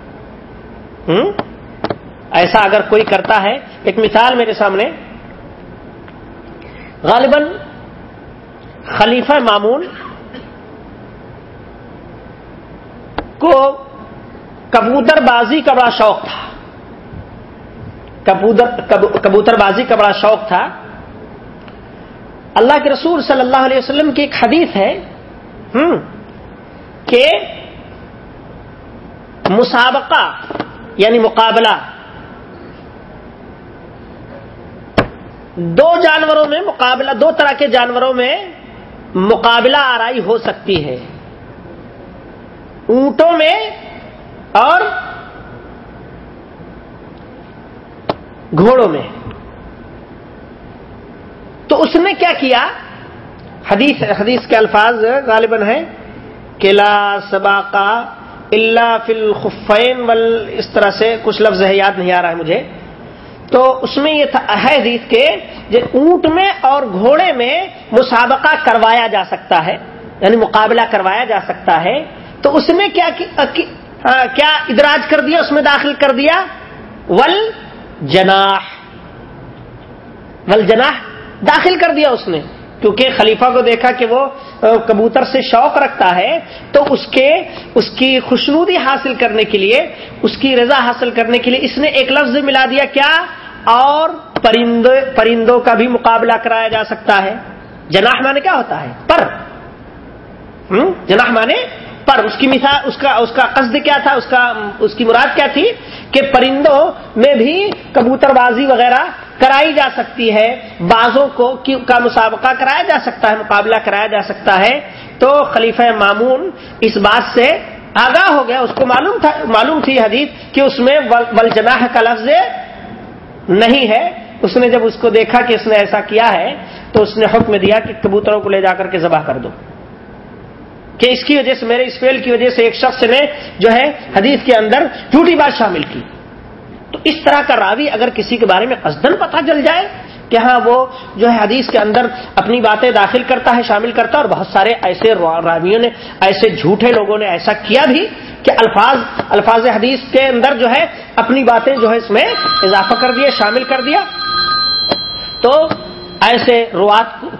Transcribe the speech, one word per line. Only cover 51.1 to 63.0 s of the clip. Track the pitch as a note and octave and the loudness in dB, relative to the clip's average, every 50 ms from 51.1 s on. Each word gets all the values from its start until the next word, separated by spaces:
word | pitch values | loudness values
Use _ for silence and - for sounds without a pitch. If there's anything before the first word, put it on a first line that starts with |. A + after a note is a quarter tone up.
| - - - - - - - - - - - - | -20 -20 -20 -20 -20 -20 -20 -20 -20 -16 -4 -2
تو | - D#4+ | 0 0
اس | D#4 - - | 0 0 2
نے | E4 F4 G4+ F4 | 0 0 0 0
کیا | - F4 F4 D#4 - | 0 0 0 0 0
کیا؟ | C#4 C4 B3+ A#3 C#4 F#4 - - - - - - - - - - - - - - - - - - - - | 0 0 2 2 0 -2 -6 -10 -16 -18 -20 -20 -20 -20 -20 -20 -20 -20 -20 -20 -20 -20 -20 -14 -2 -2
حدیث، | G3+ G3+ C4 D4 C4+ - A#3 G#3 G3 F#3 | 0 2 2 0 0 0 -2 -4 -2 -2
حدیث | G#3 A3 B3+ - - - | 0 0 0 -2 0 2
کے | A#3 | 2
الفاظ | A3 A3 - F3+ G#3 G#3+ A#3 A#3+ A3 G#3+ A3+ B3+ C#4 C4+ | 2 2 4 2 2 2 2 2 0 0 0 0 0 0
غالباً | A#3+ A3 A3 A3+ G#3+ A3+ G#3+ G3+ | 2 2 2 2 2 0 -2 0
ہیں | G#3 A#3+ D#4 E4 E4 - - - - - - - - - - - - - - | -2 -2 -2 -4 -8 -14 -18 -20 -20 -20 -20 -20 -20 -20 -20 -20 -20 -10 0
کہ | - F#3+ | 2 4
لا | G3+ G3+ G3+ G#3 G#3 G#3 G3+ G3+ G3+ G3 G3 - | 4 6 4 4 4 2 2 0 -2 -4 -6 -4
سباقہ | G3+ G3 G3 G3+ G3 G3+ G3 - - G3+ G3 G3+ A3 A#3 A#3+ - - - - - - - - - | -6 -2 0 2 0 0 -2 -2 -2 0 0 0 0 -2 -4 -8 -14 -18 -20 -20 -20 -18 -6 -2
الا | G#3+ A3 A3 A3+ A3+ A#3 A#3 A#3 A3+ A3 A3+ | 0 0 2 2 2 2 2 2 0 -2 -2
فی | A3+ A3+ | -4 -4
الخفین | A3 A3 G#3+ G3+ - - G3+ - - - - G#3 G#3+ A#3 B3+ B3+ B3+ | -2 0 -2 -2 -2 -4 -8 -8 -8 -2 0 2 2 2 0 0 -2
وال، | A#3+ A#3 A3+ A3+ A3+ A3+ A3+ A3+ G#3 G3 | 0 0 0 2 2 0 0 -2 -2 -6
اس | - - - - | -8 -8 -8 -4
طرح | - A3+ G#3+ G3+ | 0 0 0 0
سے | F#3+ - G#3+ A3+ A#3 A3 A3+ | 0 0 0 0 0 -2 -2
کچھ | A3 G3+ - | -4 0 2
لفظ | G#3+ G#3+ G3 F3+ G3 | 2 2 2 2 2
ہے، | F#3+ G3 | 2 2
یاد | G3 G3 G3 F#3 F#3 | 2 2 0 0 0
نہیں | F3+ F3+ F3+ | -2 0 0
آ | F3 | 0
رہا | F3 E3+ | 0 0
ہے | E3 | -2
مجھے۔ | E3+ E3 D#3 F3 B3 C#4 - - - - - - - | -4 -2 -2 -2 -2 -4 -8 -14 -18 -18 -20 -20 -20